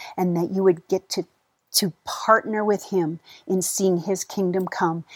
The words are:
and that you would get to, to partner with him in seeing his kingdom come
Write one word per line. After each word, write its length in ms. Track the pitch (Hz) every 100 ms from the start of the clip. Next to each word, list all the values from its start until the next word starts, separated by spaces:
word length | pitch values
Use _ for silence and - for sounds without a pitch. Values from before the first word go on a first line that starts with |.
| - -
and 180 | 180 170
that 160 | 175
you 120 | 190
would 240 | 190 165 -
get 180 | 190 -
to, 160 | - - _ _ _ _
to 200 | - 190 -
partner 600 | - - - 220 - 214
with 260 | 214 202 -
him 320 | 190 156 170 - - -
in 140 | 190
seeing 380 | - - 190 175
his 260 | 175 185 -
kingdom 420 | 208 185 175 185
come 380 | - 175 165 -